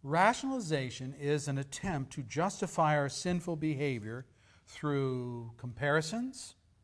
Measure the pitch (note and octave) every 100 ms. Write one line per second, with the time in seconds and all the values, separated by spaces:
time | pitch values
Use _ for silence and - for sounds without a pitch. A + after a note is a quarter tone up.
0 | C#3 D#3+ G3 B3 C4+ C4 F#3 D3+ C3 -
1 | C3 C#3 C#3+ D3 D3 C3+ C#3 - G3 D#3
2 | C3+ - A#2+ C#3+ F3+ F#3+ F3 - D#3 D3+
3 | C#3 - F#3 F3 F3 E3 D#3 C#3 C#3+ B2
4 | G#2 A#2 C3 _ _ - _ - D3+ C#3+
5 | C3+ B2+ B2 A#2+ A#2 A2+ B2 A#2 C#3+ D3+
6 | D#3 A3 B3+ C4 - - _ _